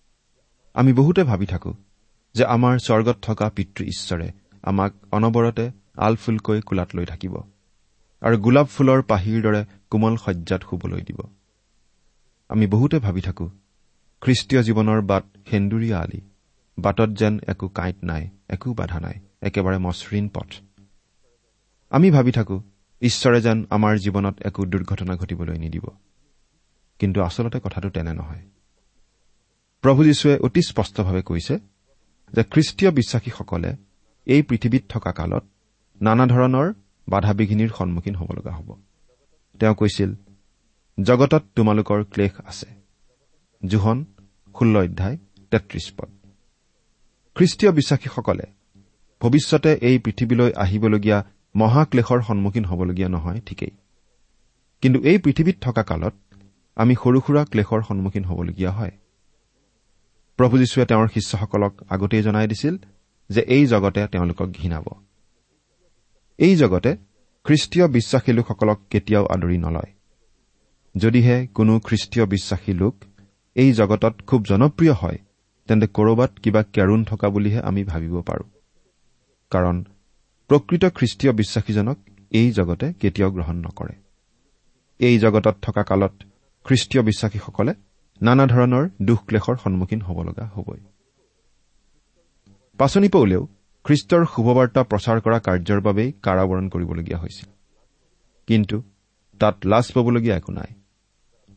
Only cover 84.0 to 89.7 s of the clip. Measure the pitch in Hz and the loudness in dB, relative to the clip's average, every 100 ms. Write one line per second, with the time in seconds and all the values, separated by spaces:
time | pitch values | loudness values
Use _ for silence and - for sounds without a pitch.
84 | _ _ _ _ _ _ _ _ _ - | _ _ _ _ _ _ _ _ _ 0
85 | 123 120 110 107 107 98 - 104 104 98 | 2 4 4 4 2 0 -4 -4 -2 0
86 | 98 - - _ _ _ - 131 - 135 | 0 -4 -20 _ _ _ -2 0 0 0
87 | 110 104 110 101 - - 113 196 _ _ | 0 0 -4 -6 -10 -4 -4 -4 _ _
88 | _ - 104 127 135 120 123 123 165 185 | _ -2 2 4 4 4 4 2 -2 -2
89 | 98 117 - 107 - 123 - | 0 0 0 -2 -2 -4 -2